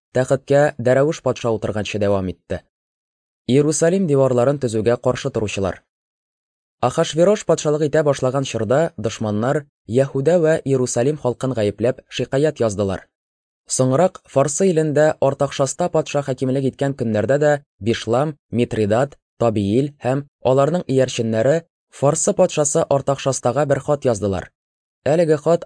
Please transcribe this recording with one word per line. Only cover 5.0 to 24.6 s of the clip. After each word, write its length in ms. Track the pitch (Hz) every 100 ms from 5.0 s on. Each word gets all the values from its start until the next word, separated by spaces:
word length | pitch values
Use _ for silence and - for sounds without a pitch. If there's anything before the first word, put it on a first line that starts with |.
каршы 300 | 127 123 139
торучылар. 480 | 117 104 - 95 - _ _ _ _ _ _ _ _ _ _
Ахашверош 600 | 123 160 165 151 180 208
патшалык 380 | - 160 156 147 151
итә 160 | 156
башлаган 400 | 147 135 127 135
чорда 480 | 135 113 107 131 165 -
дошманнар 720 | 107 - 110 104 120 151 139 _ -
Яһүдә 480 | 117 135 135 139 180
вә 220 | 156 160
Иерусалим 540 | 139 131 123 123 127 156
халкын 380 | 127 117 131 120
гаепләп 460 | 104 - 117 - _
шикаят 520 | - 123 135 151 143
яздылар. 480 | 113 98 101 90 - _ _ _ _ _ _
Соңрак 560 | - 131 131 185 - _
Фарсы 440 | 135 143 - 196
илендә 460 | 160 156 143 156 -
Артакшаста 680 | 135 135 139 - 135 - 175
патша 340 | 160 147 147
хакимлек 480 | 139 127 131 135 135
иткән 240 | - 139
көннәрдә 440 | 135 117 107 98 143
дә 140 | 147 143 _ _
Бишлам, 560 | 98 113 - 120 156 143 _
Митридат, 640 | 110 120 110 104 110 143 - _ _
Табиил 520 | 117 107 98 113 147 -
һәм 300 | 120 139 143 _
аларның 420 | - 135 139 180 -
иярченнәре 800 | 135 127 - 113 110 123 160 - _ _
Фарсы 420 | - 135 160 -
патшасы 540 | 190 180 - 147 165 -
Артакшастага 800 | 139 139 139 139 131 123 123 147
бер 140 | 131
хат 240 | 143 147
яздылар. 480 | 131 107 101 92 - _